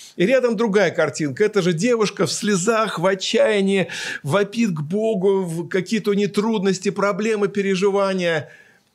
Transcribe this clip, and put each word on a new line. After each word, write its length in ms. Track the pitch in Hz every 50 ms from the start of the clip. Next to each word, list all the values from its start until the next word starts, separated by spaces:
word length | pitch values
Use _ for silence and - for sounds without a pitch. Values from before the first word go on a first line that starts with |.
| - - -
И 80 | - 175
рядом 320 | 208 269 262 240 240 233
другая 340 | 190 233 226 190 214 196 160
картинка. 540 | 151 170 156 147 - - 160 143 127 - 208
Эта 160 | 208 208 202
же 120 | 165 180 180
девушка 520 | 156 190 247 240 226 214 - - - 185
в 60 | 147
слезах, 640 | - - 226 208 208 175 175 233 226 220 220 190 - 165
в 80 | 160
отчаянии, 800 | 190 196 190 - - - 220 226 220 220 202 196 190 196 196 170 - - - - - - -
вопит 480 | - 139 151 202 208 196 - 226 233 208
к 100 | 170 151
Богу, 640 | 147 143 185 208 220 220 220 190 175 202 196 190
в 260 | 190 170 160 170 170 143
какие-то 440 | - 190 180 - 220 214 - 208
у 20 | 202
нее 140 | 196 208 196
трудности, 640 | 202 208 202 226 226 214 185 196 185 190 - 202
проблемы, 580 | - 202 190 202 202 180 214 226 220 208 202 196
переживания. 1000 | 202 202 196 196 190 180 196 202 190 202 196 196 190 185 175 170 165 151 - - - - - _ _ _ _ _